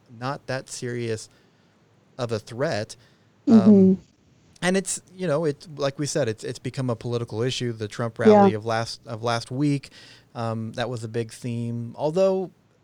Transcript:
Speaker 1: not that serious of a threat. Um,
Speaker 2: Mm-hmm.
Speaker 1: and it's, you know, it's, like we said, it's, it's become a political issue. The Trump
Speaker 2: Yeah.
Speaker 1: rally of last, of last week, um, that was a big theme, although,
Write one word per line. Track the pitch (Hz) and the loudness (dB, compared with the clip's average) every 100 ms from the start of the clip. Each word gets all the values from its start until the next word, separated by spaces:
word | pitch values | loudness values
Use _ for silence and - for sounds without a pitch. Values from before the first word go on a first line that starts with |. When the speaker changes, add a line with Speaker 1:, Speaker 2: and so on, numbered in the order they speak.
| _ 113 | _ -10
Speaker 1:
not | 127 147 - | -8 -8 -8
that | 131 - | -10 -10
serious | - 123 120 117 110 - _ _ _ _ _ _ _ _ - | -10 -8 -6 -4 -6 -10 _ _ _ _ _ _ _ _ -8
of | 120 | -6
a | 110 | -6
threat. | - 117 156 107 107 - _ _ _ _ - | -6 -6 -4 -4 -6 -12 _ _ _ _ 6
Um, | 220 | 8
Speaker 2:
Mm-hmm. | 220 196 190 185 - _ _ _ _ - | 10 8 8 4 -4 _ _ _ _ -6
Speaker 1:
and | 175 190 | 0 0
it's, | 180 - - | -2 -8 -10
you | 185 180 | -6 -2
know, | 143 165 | 0 0
it's, | 139 - 139 | -4 -10 -6
like | 139 139 | -4 -2
we | 143 | -4
said, | 160 120 | -2 -2
it's, | 107 | -4
it's | - - | -8 -10
become | 131 127 127 | -10 -4 -4
a | 117 | -4
political | 120 120 120 107 | -4 -6 -4 -4
issue. | 127 123 123 | -2 -2 -6
The | 110 107 | -6 -8
Trump | - 120 - | -6 -6 4
Speaker 2:
Yeah. | 117 | 8
Speaker 1:
rally | 208 98 107 | 8 8 4
of | 113 | -2
last, | 113 117 - - | -2 -2 -8 -12
of | 113 | -6
last | 120 117 - | -2 -2 -4
week, | 127 147 143 - - - - _ | -2 0 -2 -6 -20 -20 -20 _
um, | 127 117 113 110 | -8 -6 -6 -6
that | 110 117 | -6 -6
was | 123 | -6
a | 113 | -6
big | 117 117 | -6 -6
theme, | - 123 117 117 117 117 - | -8 -8 -6 -6 -6 -10 -6
although, | 143 170 190 190 185 _ _ _ | -2 2 0 0 -6 _ _ _